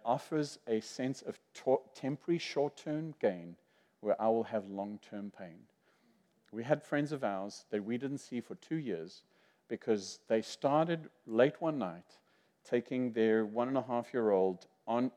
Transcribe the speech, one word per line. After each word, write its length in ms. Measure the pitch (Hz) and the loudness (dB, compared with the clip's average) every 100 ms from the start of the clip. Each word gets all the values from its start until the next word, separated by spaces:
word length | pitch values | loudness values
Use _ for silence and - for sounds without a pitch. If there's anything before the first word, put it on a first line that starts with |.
offers 540 | 117 127 - 156 143 - - | 0 -2 0 -2 -2 -6 -2
a 120 | 110 | -2
sense 440 | - - 131 135 | -2 -4 -4 -4
of 160 | - - _ | -10 -12 _
to-, 260 | - 131 131 - | -4 2 2 0
temporary 420 | - 131 151 - 170 | -8 -6 -4 -2 -2
short-term 800 | - 143 143 - 156 151 160 - | 0 -2 -2 -4 -6 -6 -6 -2
gain 360 | 107 90 85 85 _ _ _ _ | -2 0 -8 -16 _ _ _ _
where 200 | 107 101 | -2 2
I 60 | 110 | 4
will 160 | 113 | 2
have 260 | 110 110 98 | 0 -4 -4
long-term 640 | 98 104 104 - 104 101 | -6 -6 -10 -12 -10 -10
pain." 300 | - 90 82 110 _ _ _ _ _ _ _ _ | -12 -16 -16 -20 _ _ _ _ _ _ _ _
We 120 | 110 | -8
had 200 | 123 147 | 0 0
friends 280 | - 147 147 | 0 -2 -2
of 120 | 143 | -2
ours 420 | 113 95 101 - - | -2 -2 -6 -10 -6
that 120 | 104 | -4
we 140 | 101 120 | -4 -4
didn't 220 | 135 139 | -4 -8
see 200 | - 120 | -6 -8
for 140 | - | -8
two 220 | 95 - | -14 -8
years 480 | 160 127 82 85 - _ _ _ _ - | -6 -4 -6 -8 -16 _ _ _ _ -10
because 520 | 113 - 104 92 - - | -6 0 0 -2 -12 0
they 160 | 113 | 0
started 680 | - - 139 151 165 165 151 _ | 0 -2 2 2 2 -2 -6 _
late 340 | - 113 139 - | 0 6 6 4
one 200 | 165 143 | -2 -2
night 400 | 92 85 - - _ _ _ _ | -4 -8 -16 -20 _ _ _ _
taking 500 | - 123 - 127 123 | -2 0 0 -2 0
their 300 | 113 110 110 | 4 4 4
one 240 | 104 113 123 | 2 -2 0
and 100 | 135 | 0
a 40 | |
half 320 | 123 120 117 | 0 -2 -2
year 160 | 123 110 | 2 4
old 380 | 95 95 90 - _ | 6 4 2 -10 _
on 240 | - 120 127 | -2 0 0